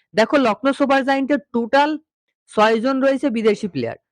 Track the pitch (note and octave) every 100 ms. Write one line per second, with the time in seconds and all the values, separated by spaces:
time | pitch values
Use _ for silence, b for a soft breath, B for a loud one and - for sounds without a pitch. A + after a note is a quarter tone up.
0 | _ F#3 A3 D4+ A#3+ G3+ C4+ C4 C#4 C4+
1 | C4 C4+ C4+ C#4+ - A#3 A#3 C#4 D4 D#4
2 | _ _ _ _ _ - G#3+ A3+ B3 C4+
3 | C4+ C4+ C#4+ A3+ G#3+ G#3 G#3 C#3 A2+ -
4 | _